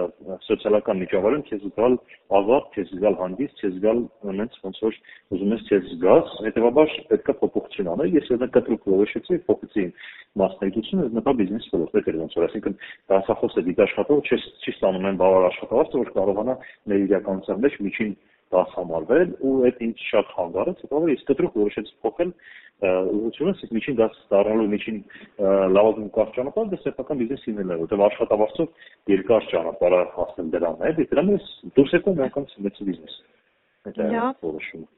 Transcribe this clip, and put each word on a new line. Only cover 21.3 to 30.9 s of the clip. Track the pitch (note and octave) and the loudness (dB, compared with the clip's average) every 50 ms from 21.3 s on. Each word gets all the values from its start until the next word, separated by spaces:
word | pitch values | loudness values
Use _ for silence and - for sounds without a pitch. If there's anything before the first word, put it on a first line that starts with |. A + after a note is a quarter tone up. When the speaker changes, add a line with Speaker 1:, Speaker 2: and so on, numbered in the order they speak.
| C3+ - E3+ F3 - | 0 0 0 -2 0
Speaker 1:
որոշեցի | A2 G#2 G#2 - - G#2 - - _ | 0 -2 0 -2 -6 -10 -10 -10 _
փոխել, | - A2 - - F3 F3+ F3 _ _ - - - - - _ - | -6 -4 -2 -2 -4 -4 -4 _ _ -20 -20 -20 -20 -20 _ -4
ը, | G2+ F#2+ F#2 F#2 F#2 | 0 0 2 2 0
ուղղությունը, | F#2 - G#2 A2 A#2 - - D3 F#3 G3 | 0 -2 -2 -4 -4 -4 -2 -2 -2 -2
իսկ | - - - A#2 | -4 -6 -6 -6
միջին | A2 - - C#3 A2+ | -4 -4 -2 0 2
դաս | A2 G#2+ - - _ | 0 0 0 -8 _
դառնալու | - G2+ G2 G2+ G#2 A2 A2+ A2 G2+ | 0 2 2 2 2 2 0 0 0
միջին, | G#2 G2+ - - A2 G#2 | 0 -2 -4 -6 -8 -10
ը, | G2 - - - - - _ - G2+ F#2+ G2 G2 F#2+ F#2+ | -10 -14 -20 -20 -20 -16 _ -2 2 2 4 4 4 4
լավագույն | F#2+ G2 G#2+ A2 G#2+ A2 G#2+ G2 | 6 6 6 6 4 0 -4 -4
կարճ | - A2+ G#2 G#2+ - | 0 0 0 0 -2
ճանապարհը | - B2 C#3 - G#3+ A3+ G#3+ | -6 -6 -4 -2 -4 -4 -4
դա | F#3 D#3 | -4 -6
սեփական | - C#3+ C3 - C3 - D3+ C3+ | -6 -8 -6 -6 -6 -6 -2 -2
բիզնես | A#2 A2+ C3+ C3 - | -2 -4 -4 -8 -6
լինելն | - G#2+ G#2 G2 F#2 | -8 -6 -4 -4 -4
է, | F2 E2 | -2 -4
որտեղ | E2 E2 G#2+ G2+ G2+ | -2 -2 2 4 4
աշխատավարձով | G#2 - - A#2 - A2 G#2 G#2+ G#2+ - - E3 D#3 _ _ - - _ _ - - | 4 4 2 0 0 2 2 2 0 0 -2 -4 -4 _ _ -20 -20 _ _ 0 2
երկար | G2 F#2 F#2+ - A#2 G#2+ - - | 2 2 4 4 2 2 2 0
ճանապարհ | - F2 E2 E2 E2 - F2+ F2 F2+ | -4 -2 -2 -2 -4 0 2 4 4
է | F2+ F2 F2 | 4 2 0
հասնել | - F2+ F2 - - - F2 D#2+ | -2 -6 -6 -6 -6 -8 -8 -4
դրան, | D#2 F2 F2 E2+ D#2+ D#2+ F2+ | -4 -2 -2 -2 -4 -2 -2
էլի, | C3+ | -2